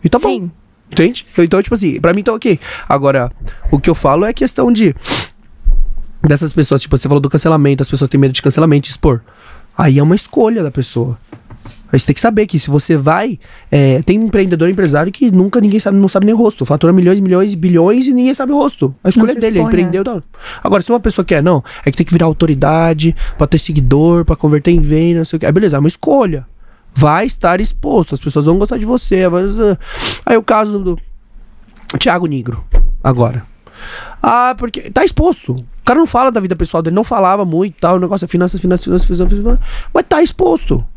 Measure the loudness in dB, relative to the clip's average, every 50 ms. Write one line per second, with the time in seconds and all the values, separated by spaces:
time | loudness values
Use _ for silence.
0 | 0 2 0 2 0 0 -2 -2 -6 -10 -12 _ _ _ _ _ _ _ -2 0
1 | 0 0 0 -4 -14 -8 -2 0 0 2 2 0 0 -2 -4 -2 -2 -2 -4 0
2 | -2 0 0 0 -2 -2 -4 -2 0 -2 -2 -2 -4 -12 -16 -16 -6 -4 -2 0
3 | 0 2 0 0 -2 -2 -6 -10 -12 -12 -12 -6 -4 0 0 0 2 0 -2 0
4 | 0 0 2 2 0 -2 -2 -2 -4 -4 -2 0 0 2 2 2 2 0 0 -2
5 | -8 -6 -6 -6 -6 -10 -16 _ _ -20 -20 -2 2 2 4 4 4 2 0 -4
6 | -4 -10 -10 -2 0 2 2 2 0 -2 0 0 0 2 2 0 0 0 -2 -2
7 | 0 2 0 2 0 2 0 0 2 2 2 4 4 2 2 0 -2 -4 -2 -2
8 | -2 0 2 2 2 2 0 0 -2 0 0 2 2 2 2 2 0 -2 -8 -2
9 | 0 0 0 0 -4 -12 _ _ -20 -20 -20 -20 -20 -18 _ 0 2 2 4 4
10 | 4 4 2 0 0 -2 0 0 2 2 2 0 -4 -4 -4 -4 -6 -4 -4 -4
11 | -4 -4 -6 -10 -12 _ -20 -20 _ -20 -20 -20 -20 -20 -20 -20 -10 -2 -2 -2
12 | 0 0 -2 0 0 0 0 0 -2 0 -2 -6 -4 0 -2 -2 0 0 -2 0
13 | 2 0 0 0 -2 -4 -6 -10 -14 -20 -20 -20 -10 -2 0 2 2 4 2 0
14 | 2 0 0 0 0 0 2 0 2 2 0 0 0 0 0 0 0 0 0 0
15 | 0 -2 -2 -2 0 2 4 4 2 2 2 2 2 2 2 0 0 2 2 2
16 | 2 2 2 2 2 2 2 2 2 0 0 -2 -2 -2 0 2 2 4 4 4
17 | 4 4 2 2 2 0 2 2 2 0 -2 -2 0 2 2 4 4 4 2 2
18 | 0 0 0 2 2 0 0 -2 -2 -2 0 0 0 -2 -2 -2 -4 -4 -4 _
19 | _ 0 2 2 2 2 0 0 -2 -2 0 0 0 0 0 0 0 0 0 -2
20 | -2 -4 -6 -8 -10 -12 -20 -20 -18 -18 -18 -16 -6 -2 -2 -2 0 0 -2 0
21 | 0 -2 -2 -2 0 0 0 2 2 2 2 0 -2 -6 -16 -6 -4 -4 -2 -2
22 | -2 0 2 2 2 2 0 0 0 0 2 0 0 0 2 2 2 0 0 0
23 | 0 -2 0 0 -4 -6 -2 -2 -2 0 0 -2 -2 0 0 0 2 4 4 4
24 | 4 4 2 2 2 0 -2 0 0 0 0 2 2 2 2 4 4 2 2 2
25 | 2 2 0 0 -2 -4 -4 -4 -2 0 0 2 2 2 0 2 0 0 0 0
26 | -2 0 2 2 2 0 -2 -6 -10 -14 -20 -20 -20 -20 -20 _ _ -8 0 2
27 | 2 2 2 2 0 -2 -4 -2 0 0 0 2 0 -2 -4 -4 -4 -2 0 0
28 | 0 0 -4 -6 -6 -2 -2 0 2 2 2 2 0 -2 -2 -4 -2 -2 -2 -2
29 | 0 0 0 0 0 0 0 0 -2 -2 -2 0 0 0 0 -2 -6 -14 -12 -8
30 | -6 -6 -8 -8 -2 0 0 0 2 2 0 0 0 -2 -4 -4 -4 -4 -6 -6
31 | -8 -16 -18 -20 _ _ _ -20 -20 -20 -20 -20 -20 -20 -20 -20 -14 -8 -6 -2
32 | 0 0 0 0 -2 -4 -4 -4 -6 -6 -8 -10 -8 2 4 4 6 4 2 0
33 | 0 0 2 2 0 0 0 -6 -10 -12 -20 _ _ -20 _ -20 -18 -18 -16 -16
34 | -18 -18 -10 -4 0 0 2 2 2 0 -2 -4 -8 -8 -8 -10 -14 -2 0 0
35 | 0 2 0 2 0 0 0 -2 -4 -8 -8 -8 -8 -14 -18 -8 -2 0 2 2
36 | 2 2 2 0 0 0 0 -2 -2 -4 -4 -4 -4 -4 -2 -2 -2 0 0 -2
37 | -2 0 0 0 2 2 2 0 0 -2 0 -2 -2 -2 -4 _ 0 0 2 2
38 | 0 -2 -2 -4 -6 -2 -2 0 0 0 -2 -4 -2 0 0 0 0 0 0 2
39 | 2 2 2 2 2 2 2 2 2 2 2 2 0 -2 -6 -6 -8 -2 -2 -2
40 | 0 0 2 2 2 0 0 0 0 0 0 0 -2 -2 -2 -2 -4 -6 -10